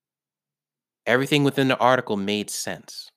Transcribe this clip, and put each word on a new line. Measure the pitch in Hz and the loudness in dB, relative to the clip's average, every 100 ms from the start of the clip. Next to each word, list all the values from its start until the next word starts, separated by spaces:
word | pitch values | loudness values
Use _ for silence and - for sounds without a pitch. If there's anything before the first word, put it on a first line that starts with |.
| _ _ _ _ _ _ _ _ _ _ 107 | _ _ _ _ _ _ _ _ _ _ -2
everything | 123 139 147 | 0 2 2
within | 139 139 131 | 2 2 0
the | 127 | 4
article | 117 127 120 101 | 4 2 0 -4
made | 98 104 98 | -2 -4 -4
sense. | - - 87 - - - | -8 -8 -10 -14 -20 -20